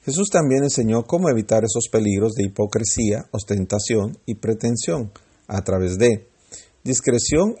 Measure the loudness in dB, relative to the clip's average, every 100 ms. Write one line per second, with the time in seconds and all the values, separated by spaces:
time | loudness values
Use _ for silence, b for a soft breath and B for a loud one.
0 | -4 -2 2 2 4 2 2 0 2 0
1 | 0 0 2 0 2 2 2 -2 0 0
2 | 2 2 0 0 -4 -2 -2 0 -2 0
3 | 0 0 -4 -10 -2 -2 0 -2 0 0
4 | 0 -6 -10 -4 -4 -2 -2 -2 -2 -4
5 | -6 b b b -6 -6 -2 0 0 4
6 | 4 2 -6 B B B B B -4 -2
7 | 2 0 2 2 0 -2